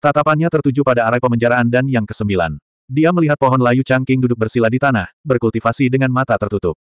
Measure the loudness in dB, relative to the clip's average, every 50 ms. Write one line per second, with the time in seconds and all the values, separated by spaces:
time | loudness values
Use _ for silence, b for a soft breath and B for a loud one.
0 | 2 2 2 2 0 0 0 0 0 0 0 0 0 0 -2 0 0 0 2 2
1 | 2 0 0 0 0 0 0 0 0 0 2 2 0 2 0 0 0 0 0 -2
2 | -2 -4 -6 -6 -4 -2 0 -2 -2 -4 -6 -10 _ _ _ _ _ _ -2 2
3 | 2 2 2 2 2 0 0 0 2 2 2 2 2 2 2 0 0 0 0 -2
4 | 0 0 0 0 0 -2 0 -2 -4 -2 0 0 0 0 0 0 0 0 0 0
5 | -4 -6 _ _ _ -2 -2 0 0 -2 -2 0 -2 -2 0 0 0 0 2 0
6 | 0 0 0 -2 0 0 0 -2 -2 -2 -4 -2 -2 -4 -6 _ _ _